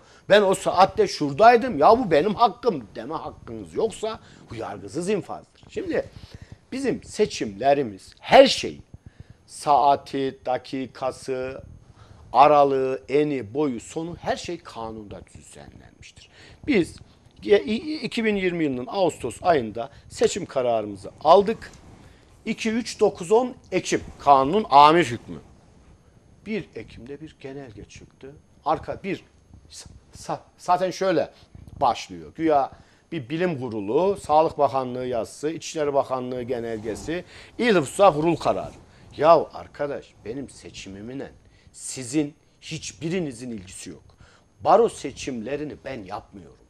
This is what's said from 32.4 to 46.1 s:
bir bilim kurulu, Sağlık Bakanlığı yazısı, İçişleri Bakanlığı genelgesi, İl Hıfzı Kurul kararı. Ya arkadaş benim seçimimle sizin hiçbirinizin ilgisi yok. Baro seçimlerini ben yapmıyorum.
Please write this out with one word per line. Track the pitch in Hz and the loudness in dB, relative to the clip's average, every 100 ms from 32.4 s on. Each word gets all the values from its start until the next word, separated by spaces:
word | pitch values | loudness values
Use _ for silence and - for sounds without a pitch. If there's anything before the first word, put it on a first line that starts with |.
| 160 147 131 - _ _ - | 0 2 0 -6 _ _ -14
bir | 170 117 | -12 -8
bilim | 160 180 147 | -4 -4 -4
kurulu, | 123 110 98 131 190 196 | -6 -6 -2 0 0 -2
Sağlık | - 151 160 - | 2 2 2 2
Bakanlığı | 139 135 127 123 127 | -2 -2 -6 -6 -6
yazısı, | 120 104 - 151 | -6 -6 -8 -8
İçişleri | 165 - 160 147 | -8 -10 -6 -2
Bakanlığı | 139 123 131 127 127 | 0 0 -2 -6 -8
genelgesi, | 120 123 117 113 110 101 98 170 - - - - | -6 -6 -6 -8 -8 -8 -8 -8 -10 -18 -14 -4
İl | 240 185 | 2 2
Hıfzı | 135 - 202 | 2 4 4
Kurul | 151 160 160 | 4 0 0
kararı. | 131 98 76 - - - - - | -2 -2 -6 -12 -20 -20 -14 2
Ya | 147 165 - | 6 6 4
arkadaş | 85 90 - 143 120 - _ 101 | -8 -14 -8 -8 -8 -14 _ -12
benim | 131 123 | -12 -12
seçimimle | - 87 - 101 98 110 135 104 - _ _ _ | -16 -20 -18 -16 -16 -14 -14 -14 -18 _ _ _
sizin | - - - 123 147 147 151 _ _ | -18 -14 -12 -6 -2 -4 -6 _ _
hiçbirinizin | - 156 - - 160 185 156 113 127 | -14 -12 -12 -10 -6 -4 -6 -8 -12
ilgisi | 113 92 - 95 | -12 -14 -18 -18
yok. | 76 _ _ - _ _ _ | -18 _ _ -20 _ _ _
Baro | 101 190 226 | 4 6 4
seçimlerini | - 143 - - 123 110 139 151 95 131 | 0 -12 -10 -8 -8 -6 -8 -10 -12 -14
ben | 131 | -12
yapmıyorum. | 92 | -12